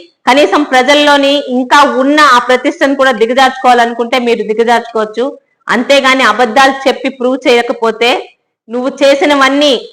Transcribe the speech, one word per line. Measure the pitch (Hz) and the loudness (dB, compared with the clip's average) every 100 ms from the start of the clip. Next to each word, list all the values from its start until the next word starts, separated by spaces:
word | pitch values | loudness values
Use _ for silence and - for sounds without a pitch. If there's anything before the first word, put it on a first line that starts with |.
| - _ - | -10 _ -2
కనీసం | 262 294 349 | 0 2 0
ప్రజల్లోని | 294 254 247 294 294 285 277 285 269 | 0 0 2 2 2 2 2 -2 -2
ఇంకా | 247 254 294 285 240 | -6 0 2 2 0
ఉన్న | 262 302 | 0 2
ఆ | 294 247 | 4 2
ప్రతిష్టను | 247 254 285 320 285 269 | 2 0 0 -2 -2 0
కూడా | 262 | 0
దిగజార్చుకోవాలనుకుంటే | 226 220 247 262 - 254 240 233 233 233 254 | 2 0 2 0 2 2 2 0 -2 -4 -2
మీరు | 240 226 202 | -2 -2 -2
దిగజార్చుకోవచ్చు. | 214 233 233 233 226 214 214 262 277 _ _ - | -2 0 0 -2 -6 -6 -4 -8 -8 _ _ -4
అంతేగాని | 214 247 277 262 262 | -4 0 0 2 0
అబద్ధాలు | 240 208 247 214 269 277 - | 0 0 0 2 2 2 -4
చెప్పి | 240 269 | -4 -6
ప్రూవ్ | - 247 262 285 | -4 -4 -2 0
చేయకపోతే, | 240 240 233 226 220 233 - - _ _ _ _ | 0 0 -2 -4 -2 -2 -2 -6 _ _ _ _
నువ్వు | 240 247 | -6 -6
చేసినవన్నీ | 262 277 277 294 285 269 277 294 240 - | 0 0 2 2 2 0 0 0 -2 -6